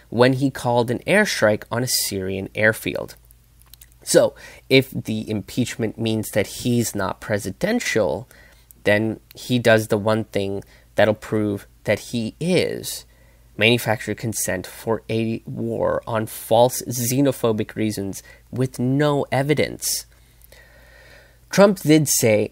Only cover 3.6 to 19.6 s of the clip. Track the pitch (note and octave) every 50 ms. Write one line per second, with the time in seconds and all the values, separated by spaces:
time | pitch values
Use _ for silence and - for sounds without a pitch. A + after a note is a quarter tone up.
3.6 | - _ - - - - _ _ - - - E3 B2 G#2+ - - - - - -
4.6 | _ - C3 C3+ C3 - - B2 - - A2+ G#2+ - - G#2+ G#2 F#2+ - - -
5.6 | A#2+ - - - A2+ G#2 - - A2+ A2+ A2 A2 G#2 - - G#2+ G2 - - -
6.6 | - B2+ A#2+ A#2+ A2+ - - G2+ F#2+ F#2 - - - - A2 G2+ - G2+ F#2 -
7.6 | - G3 A#3 B3 - - - A2 G2+ D#2+ C#2 F#2+ B2 - - - - - - _
8.6 | _ _ - _ - - G#2 G#2 A2 A2 G#2 - _ - - - - - C#3+ B2+
9.6 | A2 A#2 A2+ A2 A2 - A#2 G#2+ G2+ A2 A2 A2 A2+ - - G2+ G2 G2 G2 G2
10.6 | - - - - _ _ - - G#2 G#2+ G#2+ - - - A2 A2 G#2+ G#2 G2+ G2+
11.6 | - - _ _ - A#2 G#2+ - - - - A#2+ A2 A2 - - D#3 F3 F#3 D3
12.6 | F#2 G#1+ A#1+ - - - - - - _ _ _ _ _ _ _ _ _ _ -
13.6 | G#2 A2+ A#2+ A#2 - A#2+ G#2+ - - - G#2 - - A2+ G2+ - - - F#2 F#2
14.6 | F#2 - - - - A2+ A2 G#2+ - - A2+ A2+ A2+ A2+ A2+ - - - C3 A2+
15.6 | A2+ A#2 A2+ G2 F#2 F2+ E2 - - - A#2 A2 A2 - - - - - A2 A2+
16.6 | A#2+ B2+ - - - - B2+ B2 A#2+ A#2 B2 C3+ C#3+ C#3 B2+ - - A#2 A2 G#2+
17.6 | G#2+ - - A2+ A2 A2 G2+ - G2 G2 F#2 - - - - - _ _ - A#2+
18.6 | B2+ B2+ - - B2 B2+ C3+ C#3 D3+ D3 C#3+ C#3 - - - C3 C#3 C#3+ D3+ C#3